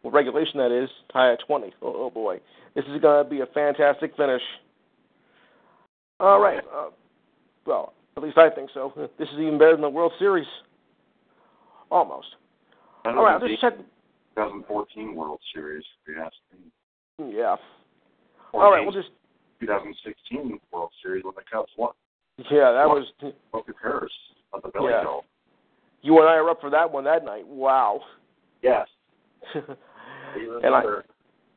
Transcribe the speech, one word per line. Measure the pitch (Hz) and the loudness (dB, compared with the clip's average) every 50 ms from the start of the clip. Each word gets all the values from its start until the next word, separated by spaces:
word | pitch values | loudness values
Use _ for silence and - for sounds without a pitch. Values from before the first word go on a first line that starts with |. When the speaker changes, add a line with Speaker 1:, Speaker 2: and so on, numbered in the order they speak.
Speaker 1:
Well, | - 120 | -10 2
regulation, | 120 147 143 127 117 151 160 156 - 143 | 2 2 2 2 -2 -2 -4 -2 -2 -2
that | 127 123 | 0 0
is, | 120 123 131 123 - - _ _ | 0 0 -2 -4 -10 -20 _ _
tie | - 131 127 127 | 0 2 2 2
at | 117 120 - | 2 0 -2
twenty. | - 147 135 110 95 _ _ | -6 -6 -6 -6 -10 _ _
Oh, | - - - - 123 | -10 -10 -8 -6 -8
oh, | 123 | -8
boy, | 117 113 110 101 92 92 _ _ _ _ _ - _ | -6 -6 -4 -4 -6 -6 _ _ _ _ _ -10 _
this | - 135 | -10 -8
is | 143 143 147 | -8 -6 2
gonna | 160 151 147 147 143 147 | 4 4 4 4 2 0
be | 151 139 | -4 -6
a | 127 | -6
fantastic | - _ 147 147 147 139 151 147 143 143 - 160 147 - | -6 _ -2 -2 -2 0 2 2 2 2 0 -6 -10 -4
finish. | - 147 139 127 123 - - - - _ _ _ _ _ _ _ _ _ _ _ _ _ _ _ _ _ _ _ _ _ _ _ _ _ _ _ _ _ _ _ _ | -2 -2 -2 -2 -4 -6 -10 -16 -20 _ _ _ _ _ _ _ _ _ _ _ _ _ _ _ _ _ _ _ _ _ _ _ _ _ _ _ _ _ _ _ _
All | 185 196 196 196 | 6 6 6 8
right, | 208 196 143 - - - - | 6 4 2 -2 -10 -10 -12
uh, | 151 - - _ _ _ _ _ _ _ _ _ _ _ _ _ _ _ | -12 -12 -12 _ _ _ _ _ _ _ _ _ _ _ _ _ _ _
well, | - 135 95 78 - _ _ _ _ _ | -6 -4 -4 -6 -10 _ _ _ _ _
at | 147 | -12
least | 143 156 - 160 | -12 2 8 8
I | 165 156 | 8 8
think | - 151 135 120 | 6 -2 -14 -12
so. | - 139 131 139 - 151 147 - _ - | -10 -10 -10 -10 -10 -12 -14 -14 _ -12
This | 160 143 | -12 -10
is | 147 147 | -8 -6
even | 160 156 151 147 | -4 -4 4 6
better | 156 160 | 6 6
than | 165 156 | 6 4
the | 151 147 | 0 -4
World | 135 160 170 165 165 - | -2 -2 -2 -2 -2 0
Series. | 185 202 196 175 143 - - - _ _ _ _ _ _ _ _ _ _ _ _ _ _ _ _ _ _ _ _ _ _ _ _ _ _ | 0 0 0 0 -4 -8 -18 -20 _ _ _ _ _ _ _ _ _ _ _ _ _ _ _ _ _ _ _ _ _ _ _ _ _ _
Almost. | - 180 151 92 67 67 - - - _ _ _ _ _ _ _ _ _ _ _ _ _ _ | -2 -2 0 -2 -6 -16 -16 -20 -20 _ _ _ _ _ _ _ _ _ _ _ _ _ _
Speaker 2:
Better | - - | -4 0
Speaker 1:
All | - 226 | 4 4
right, | 208 160 185 | 4 4 2
Speaker 2:
than | 240 233 | -2 -4
Speaker 1:
I'll | 220 | -4
just | - | 0
Speaker 2:
the | 254 240 | 0 -2
Speaker 1:
check. | 226 - | -2 -2
Speaker 2:
two | - _ _ _ _ _ _ _ _ _ _ | -20 _ _ _ _ _ _ _ _ _ _
thousand | 110 107 101 101 101 - | -6 -6 -6 -8 -14 -12
fourteen | - 104 104 104 _ - 107 110 110 92 | -8 -8 -8 -8 _ -14 -16 -16 -14 -12
World | 80 78 78 76 73 _ - - | -12 -12 -12 -14 -14 _ -18 -16
Series, | 80 76 76 76 78 78 - _ _ _ | -14 -14 -14 -14 -16 -16 -20 _ _ _
if | 78 78 | -18 -14
you | 80 | -14
ask | 80 80 - _ _ _ | -14 -14 -16 _ _ _
me. | _ 92 87 82 _ _ _ _ _ _ _ _ _ - 156 127 104 | _ _ _ _ _ _ _ _ _ _ _ _ _ -16 -14 -10 -6
Speaker 1:
Yeah. | 107 120 101 90 - - - _ _ _ _ _ _ _ _ _ _ _ _ _ _ _ - | -4 -4 -4 -4 -6 -8 -20 _ _ _ _ _ _ _ _ _ _ _ _ _ _ _ -8
Speaker 2:
Or | - 214 190 | 0 4 6
Speaker 1:
All | 208 | 6
right, | 190 165 | 6 4
Speaker 2:
the | 139 190 | 0 -4
Speaker 1:
we'll | 196 196 | -8 -8
just | - - _ _ _ _ _ _ _ _ _ _ | -10 -12 _ _ _ _ _ _ _ _ _ _
Speaker 2:
two | 120 | -6
thousand | 110 104 98 - 104 98 - - | -6 -6 -6 -6 -10 -18 -18 -18
sixteen | 110 104 _ _ - 120 143 143 123 104 - _ _ | -18 -18 _ _ -12 -12 -10 -10 -10 -12 -14 _ _
World | - 87 85 82 _ _ | -12 -12 -12 -12 _ _
Series | - 92 95 95 92 | -12 -8 -8 -8 -8
when | 95 95 | -10 -16
the | 95 - - | -16 -18 -10
Cubs | 113 110 - _ _ | -8 -8 -8 _ _
won. | - 117 117 - _ _ _ _ _ _ _ _ - 123 - | -8 -8 -8 -8 _ _ _ _ _ _ _ _ -20 -6 0
Speaker 1:
Yeah, | 143 147 139 127 | 2 4 6 6
that | 117 131 147 | 6 4 2
Speaker 2:
What, | 156 151 143 127 - _ _ | 2 2 0 -2 -8 _ _
Speaker 1:
was | 143 139 - _ _ _ | -16 -16 -16 _ _ _
Speaker 2:
what | - 113 - | -12 -12 -12
compares | - - - - 110 - - - - - - - _ _ _ _ _ | -12 -18 -10 -8 -6 -6 -6 -8 -10 -14 -20 -20 _ _ _ _ _
of | - 101 | -16 -14
the | - 92 | -14 -10
Billy | - 98 131 120 | -6 -4 -2 0
Speaker 1:
Yeah. | 117 107 87 | 0 -2 -2
Speaker 2:
Joel? | 78 71 73 - _ _ _ _ _ _ _ _ _ _ _ _ _ _ _ | -4 -8 -10 -12 _ _ _ _ _ _ _ _ _ _ _ _ _ _ _
Speaker 1:
You | - 143 160 160 | 2 8 8 8
and | 156 160 | 8 8
I | 165 160 | 6 4
were | 156 170 | 2 0
up | 165 - | -2 -4
for | - 143 | -4 0
that | 139 156 170 165 | 0 0 0 0
one | - 139 135 | -4 -4 -2
that | 139 160 165 151 | 0 0 0 -2
night. | 123 104 107 87 | -8 -14 -14 -16
Wow. | 95 143 135 131 135 131 131 123 104 104 131 - - - _ _ _ _ _ _ _ _ _ | -16 -12 -2 0 2 2 2 2 0 -2 -4 -8 -16 -20 _ _ _ _ _ _ _ _ _
Speaker 2:
Yes. | - 127 127 - - _ _ _ _ _ _ _ | 0 2 2 2 -2 _ _ _ _ _ _ _
Speaker 1:
<laughs> | _ _ _ _ - - - | _ _ _ _ -20 -12 -12
Speaker 2:
Even | 156 - - 135 _ _ _ _ - - - - - - - - - 113 - - 117 | -12 -12 -12 -20 _ _ _ _ -20 -20 -20 -20 -20 -20 -16 -14 -14 -12 -12 -8 -2
Speaker 1:
And | - 127 131 | 0 2 2
I | 131 | 2
Speaker 2:
better. | 113 110 - - - _ _ _ _ _ _ _ _ _ _ | 2 0 -6 -8 -10 _ _ _ _ _ _ _ _ _ _